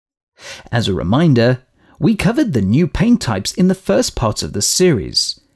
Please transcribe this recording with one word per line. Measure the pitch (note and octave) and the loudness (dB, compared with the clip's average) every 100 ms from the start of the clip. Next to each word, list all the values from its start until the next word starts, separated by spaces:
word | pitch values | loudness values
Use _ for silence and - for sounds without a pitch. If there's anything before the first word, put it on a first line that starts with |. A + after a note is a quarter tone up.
| _ _ _ _ - - - | _ _ _ _ -20 -18 -6
As | A#2 G#2 | -4 -2
a | |
reminder, | F2+ D2+ B2 E3+ A#2+ A#2 B2+ _ _ _ - | -2 0 2 4 4 2 0 _ _ _ -4
we | D#3+ A3 | -2 0
covered | F3 A#3+ C4+ | 0 0 0
the | B2 | 0
new | F#2+ A#2+ F3 | 2 2 0
paint | - A3 A#3+ | 0 2 2
types | - G2 G2+ | 0 -4 -4
in | - F#3 | 0 0
the | F#3 | 0
first | - G3+ B3 | 0 0 0
parts | - A2 G#2 | -2 -4 -2
of | D#2+ | -6
this | G2 - | -4 -2
series, | - F3+ B2+ C2 - - - _ | 2 2 2 -2 -6 -6 -8 _